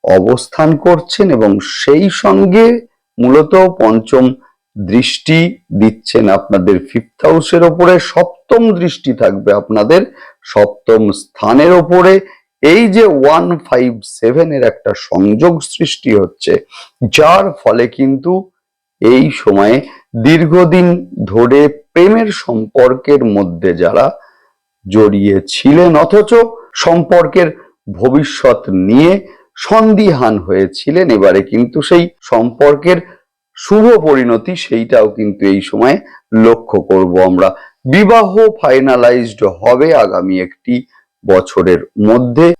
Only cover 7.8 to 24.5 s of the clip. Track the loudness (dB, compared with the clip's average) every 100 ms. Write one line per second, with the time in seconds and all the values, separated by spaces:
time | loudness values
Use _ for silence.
7.8 | 2 2 0 -4 -4 -6 _ 0 2 0
8.8 | -4 -6 -8 -2 -2 -2 -2 -2 -2 -4
9.8 | 0 0 -2 -12 -20 _ -6 -2 -2 -2
10.8 | 0 0 0 -4 -14 -8 0 2 4 2
11.8 | 2 2 4 2 -2 -20 _ _ 2 2
12.8 | 2 2 2 2 2 0 -2 -6 -4 -2
13.8 | -2 -6 -16 -6 -2 0 -2 0 -2 -2
14.8 | -8 -8 -6 -2 0 2 0 -2 -8 -8
15.8 | -8 -6 -2 -2 -2 _ -4 -4 -6 -20
16.8 | -20 _ -4 0 2 2 -2 -4 -2 0
17.8 | -2 -2 -4 -2 -4 -6 -8 _ _ _
18.8 | _ _ 0 2 0 -2 0 2 2 0
19.8 | -4 -20 _ -4 0 2 2 2 2 2
20.8 | 0 -2 -6 -12 -4 0 2 2 2 -2
21.8 | _ 0 2 2 -2 -8 -8 -8 -4 0
22.8 | 0 0 0 0 0 -2 -4 -4 -6 -2
23.8 | -2 0 -2 -4 _ _ _